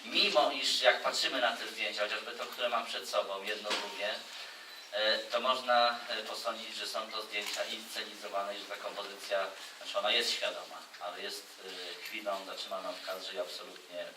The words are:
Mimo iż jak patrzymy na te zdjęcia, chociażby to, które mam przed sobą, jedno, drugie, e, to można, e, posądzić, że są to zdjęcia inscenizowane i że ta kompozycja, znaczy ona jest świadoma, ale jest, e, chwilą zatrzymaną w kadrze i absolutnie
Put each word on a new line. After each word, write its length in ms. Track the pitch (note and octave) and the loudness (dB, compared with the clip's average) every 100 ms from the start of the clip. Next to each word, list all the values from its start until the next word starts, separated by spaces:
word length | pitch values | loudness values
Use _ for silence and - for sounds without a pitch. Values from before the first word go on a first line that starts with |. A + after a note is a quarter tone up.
Mimo 460 | - - G3+ - - | 0 4 6 8 6
iż 300 | C3+ - B2+ | 4 2 8
jak 220 | B2+ - | 8 8
patrzymy 380 | - - - C3 | 2 2 2 4
na 160 | B2 - | 4 2
te 100 | - | -6
zdjęcia, 360 | - G#2+ G#2 | -2 -2 0
chociażby 300 | G#2 A2 A2 | 0 0 -4
to, 140 | - - | -6 -6
które 220 | - B2 | 0 0
mam 180 | A#2 A#2+ | 2 0
przed 220 | B2 - | -4 2
sobą, 340 | G2+ - G2 | 2 2 -2
jedno, 260 | G2 G#2+ G#2 | -2 -2 0
drugie, 420 | - G2+ - - - - - - - - - - | -2 -2 -2 -2 -2 -8 -10 -10 -12 -14 -14 -4
e, 260 | G#2 A2 C3+ | 2 4 4
to 220 | - A#2+ | 2 2
można, 580 | B2 B2+ B2 A#2+ A#2+ G#2 - | 4 2 6 8 8 4 -4
e, 140 | A2 | -4
posądzić, 540 | A2 A#2+ A#2+ A2+ A2 - | -4 -2 -2 -4 -6 -6
że 100 | G#2 | -4
są 240 | A#2 A2 | -4 -4
to 120 | A2 | -6
zdjęcia 420 | G2+ G#2+ G2+ G#2+ | -4 -2 -2 -2
inscenizowane 920 | G#2 A2 A2 A2 G#2 G#2 G2+ G2 G2+ G2+ | -2 -4 -6 -6 -6 -8 -4 -2 -2 -4
i 20 | |
że 60 | |
ta 120 | G2 G2 | -6 -6
kompozycja, 720 | G2+ G2 G2 G2 - G2 F#2+ - - - | -6 -6 -6 -8 0 0 0 -4 -12 -10
znaczy 200 | - - | -2 2
ona 120 | G#2 | 4
jest 200 | A#2 A#2 | 4 4
świadoma, 460 | - - - - - - - | 2 0 -2 -8 -12 -12 -6
ale 220 | - F#2 | -6 -4
jest, 240 | G2+ - - - | -6 -6 -10 -12
e, 380 | F#2 F#2 F2+ - | -10 -8 -8 -8
chwilą 420 | - G#2+ G#2 F#2+ F#2 | -6 -4 -2 -2 -4
zatrzymaną 460 | F2+ - - - | -8 -4 -4 -4
w 140 | F2+ - | -6 -6
kadrze 280 | F#2 - | -6 -4
i 40 | F#2+ | -4
absolutnie 640 | F2+ - - F2 - F2 - | -4 -4 -10 -12 -10 -8 -8